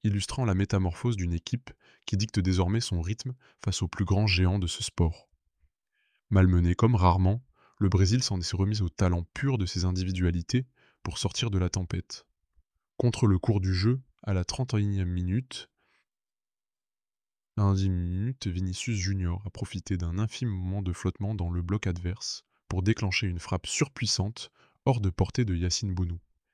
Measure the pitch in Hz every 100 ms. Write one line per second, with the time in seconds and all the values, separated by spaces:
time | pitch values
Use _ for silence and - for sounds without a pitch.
0 | 107 101 - - 95 95 101 98 92 87
1 | 120 104 87 85 - 123 - - _ _
2 | - 98 110 104 92 92 90 110 - 87
3 | 85 110 127 127 _ _ 104 - 90 -
4 | 95 98 107 90 92 101 87 - - -
5 | 82 - _ _ _ _ _ _ _ _
6 | _ _ - 98 92 90 85 90 113 113
7 | 90 92 92 113 - _ _ - 95 95
8 | 92 123 - 95 87 95 98 107 87 -
9 | 92 87 85 - 139 120 90 87 90 90
10 | 92 92 87 85 82 123 131 _ _ _
11 | - 85 - - 117 95 90 95 90 87
12 | - - _ _ _ _ _ _ _ -
13 | 120 - 110 92 - 101 92 92 107 131
14 | - _ - 95 90 - 127 107 101 98
15 | 90 90 90 107 127 - - _ _ _
16 | _ _ _ _ _ _ _ _ _ _
17 | _ _ _ _ _ - 101 98 98 90
18 | 87 90 113 131 101 90 92 90 123 107
19 | 92 98 87 90 101 - - 95 - 92
20 | 87 87 110 - 123 95 90 101 90 87
21 | 92 - 101 107 87 87 87 104 98 87
22 | 87 98 - - _ _ - 92 92 113
23 | 101 - 98 87 - 92 - - 147 -
24 | 104 - 101 - - _ _ _ - 120
25 | 98 - 95 - 113 87 87 - 104 90
26 | 87 85 _ _ _